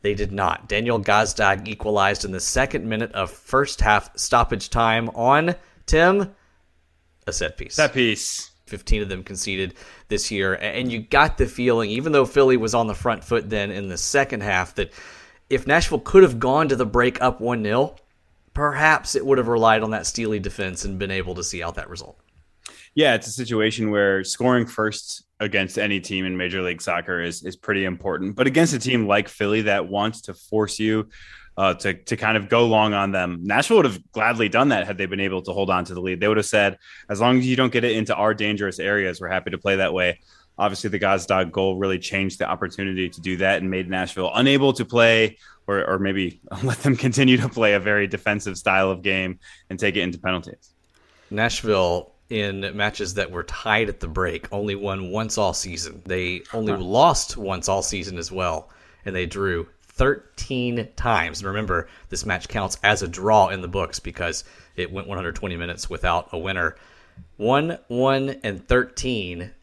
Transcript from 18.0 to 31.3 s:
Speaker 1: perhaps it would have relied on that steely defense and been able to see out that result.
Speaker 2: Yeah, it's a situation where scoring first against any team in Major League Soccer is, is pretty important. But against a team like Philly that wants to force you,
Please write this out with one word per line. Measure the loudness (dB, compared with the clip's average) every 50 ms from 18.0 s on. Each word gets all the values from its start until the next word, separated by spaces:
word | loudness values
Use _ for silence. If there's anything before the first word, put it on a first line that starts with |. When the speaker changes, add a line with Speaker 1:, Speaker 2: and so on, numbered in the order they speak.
| _ _ _ _ _ _ _ _ _ _ _
Speaker 1:
perhaps | -2 0 0 0 4 4 4 4 4 0 -2 -4
it | -2 2
would | 4 4 4
have | 4 2
relied | 2 4 6 6 6 6 4
on | 0
that | -4 -4 -4 -6
steely | -6 -4 -4 -2 -2 -4
defense | -4 -6 -6 -6 -6 -6 -6 -6 -8
and | -8 -6 -6
been | -6 -4
able | -4 -4 -4 -6 -6
to | -6 -6
see | -6 -6 -6
out | -8 -8 -8
that | -8 -12 -12
result. | -12 -16 -16 -16 -20 _ _ _ _ _ _ _ _ _ _ -20 -20 -20 -20 -6 _
Speaker 2:
Yeah, | 4 4 4 4
it's | 2 0 -6
a |
situation | -8 -8 -6 -2 0 0 0 0 0 0 -2 0
where | 2 2 4 4 2 0 -2
scoring | -4 -6 0 2 4 4 4 2
first | 0 -2 -4 -4 -2 -4 -6 -12 -12 -14 -14 _ _ _ _
against | -6 -2 0 -2 -2 -2 -2 -4
any | -2 -2 -2 -4
team | -4 -4 -6 -4 -4
in | -4 -4
Major | -4 -4 -4 -4 -4
League | -4 -4 -6 -6
Soccer | -4 -4 -4 -4 -4 -4 -4 -4
is, | -4 -6 -8 -8 -10
is | -12 -14
pretty | _ _ -2 -2 0 0
important. | -2 -4 -4 -4 -6 -4 -4 -4 -6 0
But | 0 0 2
against | 4 4 4 4 2
a | -2
team | -2 0 0 2 2 4
like | 2 2 2 -2
Philly | -4 -4 0 0 2 2 2
that | 2 0 0 0 -2
wants | -2 -2 -2 -2 -4 -6 -14
to | -16 -18
force | -18 -12 -4 -2 -2 0 -2 -2 -2
you, | 0 0 0 0 -2 -4 -10 -20 -20 -20